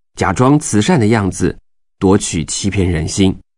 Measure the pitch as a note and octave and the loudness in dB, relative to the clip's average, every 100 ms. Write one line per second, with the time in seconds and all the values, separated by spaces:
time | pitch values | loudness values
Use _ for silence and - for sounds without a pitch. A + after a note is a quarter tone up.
0 | _ - F2+ F#2+ B2+ D3 - G#2 G#2 F3 | _ -6 -2 2 2 2 0 -2 2 2
1 | G#2 A2+ F#2+ - F#2+ - _ _ _ - | 2 2 0 -2 -4 -4 _ _ _ -2
2 | F#2+ G2 - E2+ C#2+ - G2+ G2 F2+ D#2+ | 2 2 0 -6 -6 -6 -4 -2 -2 -2
3 | D#2+ - F#2+ - _ | -4 0 0 0 _